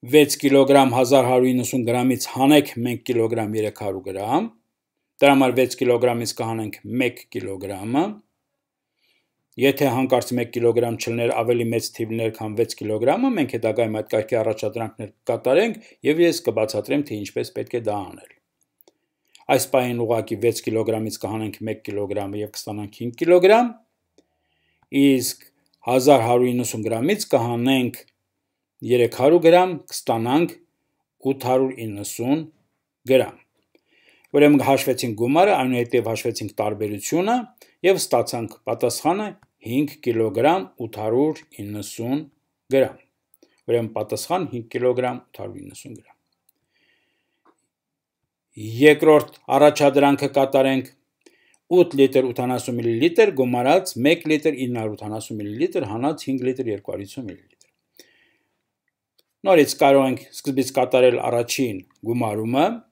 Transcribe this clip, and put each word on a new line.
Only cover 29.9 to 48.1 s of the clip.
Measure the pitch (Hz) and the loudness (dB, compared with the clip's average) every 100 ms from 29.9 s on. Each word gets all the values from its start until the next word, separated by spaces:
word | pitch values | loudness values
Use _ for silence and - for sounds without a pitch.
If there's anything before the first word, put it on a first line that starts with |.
| - - 117 117 139 170 - _ _ _ _ _ _ | -12 -4 -4 0 0 0 -6 _ _ _ _ _ _
ութ | 131 135 120 | -6 -4 0
հարյուր | 131 131 131 | 0 0 -4
իննսուն | 110 101 101 - 120 151 156 _ _ _ _ _ - | -10 -10 -12 -8 -2 -2 -4 _ _ _ _ _ 2
գրամ։ | 262 - - _ _ _ _ _ _ _ _ _ | 2 2 -6 _ _ _ _ _ _ _ _ _
Ուրեմն | 143 147 147 | 4 6 6
հաշվեցինք | 135 135 135 123 127 107 | 4 0 0 -4 -4 -4
գումարը, | 120 151 196 | 0 2 4
այնուհետև | 170 131 123 120 123 110 | 2 0 -2 0 0 0
հաշվեցինք | 110 123 110 107 | -4 -4 -6 -10
տարբերությունը | - 107 104 104 104 - 160 190 247 226 _ _ _ | -6 -6 -4 -6 -8 -4 -2 0 -2 -4 _ _ _
և | 175 185 | 0 0
ստացանք | - 123 117 120 113 - | 0 -2 -2 -6 -10 -12
պատասխանը | - 113 123 - 151 190 214 - _ _ | -8 -4 -4 -2 -2 -2 -6 -12 _ _
հինգ | 113 123 147 - | -6 -4 -4 -6
կիլոգրամ | 127 113 110 101 135 185 185 _ | -6 -2 -2 0 0 0 -4 _
ութ | 113 104 | -14 -8
հարյուր | 110 120 151 156 - | -4 0 -2 -4 -16
իննսուն | - 101 104 104 - 117 139 160 _ _ _ _ | -16 -12 -12 -12 -10 -6 -6 -8 _ _ _ _
գրամ։ | 135 131 - _ _ _ _ _ _ | 0 0 -4 _ _ _ _ _ _
Ուրեմն | - 117 113 | -2 -2 -2
պատասխան | 110 107 107 - 180 165 | -6 -6 -8 -4 -4 -4
հինգ | 120 117 | -10 -10
կիլոգրամ | 123 123 123 123 123 | -2 -2 0 -4 -6
ութ | _ - | _ -16
հարյուր | 95 95 | -16 -16
իննսուն | 98 101 139 113 | -20 -20 -20 -20
գրամ։ | _ _ _ _ _ _ _ _ _ _ _ _ _ _ _ _ _ _ _ _ _ | _ _ _ _ _ _ _ _ _ _ _ _ _ _ _ _ _ _ _ _ _